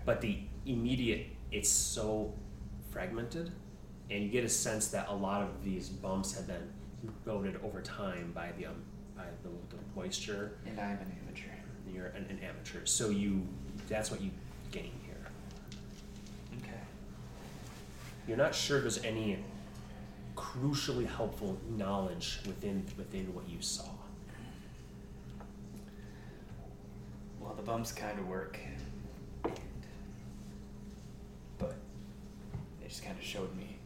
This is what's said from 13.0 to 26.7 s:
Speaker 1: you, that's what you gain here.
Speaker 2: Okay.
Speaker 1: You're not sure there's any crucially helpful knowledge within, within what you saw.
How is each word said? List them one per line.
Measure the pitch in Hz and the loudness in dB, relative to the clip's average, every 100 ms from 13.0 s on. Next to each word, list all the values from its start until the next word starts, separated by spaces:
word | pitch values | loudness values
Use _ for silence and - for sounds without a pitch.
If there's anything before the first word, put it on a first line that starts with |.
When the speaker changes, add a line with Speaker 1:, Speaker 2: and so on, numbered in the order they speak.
| 110 | 6
Speaker 1:
you, | 101 104 95 90 - - - - | 6 6 6 4 -2 -4 -4 0
that's | 107 - | 2 2
what | 101 | 0
you | 98 - - - - | 0 -2 -8 -8 -6
gain | - - - - | -4 -4 -6 -6
here. | - - - - - - - - - - - - - - 117 | -8 -8 -8 -8 -8 -8 -8 -8 -8 -8 -8 -8 -8 -8 -6
Speaker 2:
Okay. | 101 101 - - - - - - - - - - - - - - - | -6 -6 -6 -8 -8 -8 -8 -8 -8 -8 -8 -8 -8 -6 -8 -6 2
Speaker 1:
You're | 117 | 8
not | 156 - | 8 8
sure | - 139 | 8 8
there's | 120 104 | 8 4
any | 117 110 107 95 - - - - - - - - - | 4 4 4 2 0 -6 -8 -8 -8 -8 -8 -8 -6
crucially | - - 127 139 139 - 123 107 | -4 -2 4 4 4 4 4 2
helpful | - 107 - 101 98 120 110 | 2 0 2 0 0 0 2
knowledge | 98 101 92 85 - - 101 | 4 4 4 2 0 0 -2
within, | - 101 98 85 - | 0 2 2 2 -4
within | 98 95 92 | -2 0 0
what | 90 90 | -2 -4
you | 85 | -2
saw. | - - - - - - - - - - - - - - - - - - - - - - - - - - - - - - - | 0 -2 -4 -6 -8 -8 -8 -8 -8 -8 -10 -10 -10 -10 -10 -8 -8 -8 -8 -8 -8 -8 -8 -8 -8 -8 -10 -10 -8 -8 -8